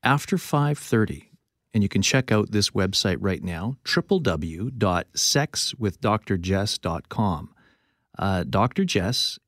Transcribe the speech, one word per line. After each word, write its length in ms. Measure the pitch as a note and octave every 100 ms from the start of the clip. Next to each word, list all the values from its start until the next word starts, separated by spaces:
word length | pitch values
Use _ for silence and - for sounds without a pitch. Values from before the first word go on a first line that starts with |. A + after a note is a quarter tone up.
After 340 | - C#3+ - F#3
five 400 | - D3 D3 D3
thirty, 540 | - A#2 G#2+ - - _ _ _ _
and 80 | A2+
you 60 | G2
can 140 | -
check 280 | G2 C3+ B2+
out 220 | G#2+ G#2
this 200 | G#2 G2
website 460 | - F#2+ G2 G2+ F2
right 200 | G2 F2+
now, 360 | F2+ E2+ G2+ C3+ -
triple 340 | - E3+ G3
W 500 | B2+ D2+ D#2+ D#2+ A2+
dot 380 | C3 G#2 F2 - -
sex 580 | - C#3+ D3 - - -
with 260 | G#2+ -
doctor 360 | G#2+ G#2+ - F#2+
jess 400 | F2 F#2+ G2+ -
dot 300 | F2 E2 -
com. 480 | - G#2+ D#2+ - _ _ _ _ _ _ -
Uh, 260 | G2 F#2+
Doctor 400 | E2+ G2 A#2+ -
Jess 560 | F#3+ - F2+ A#2 G2+ -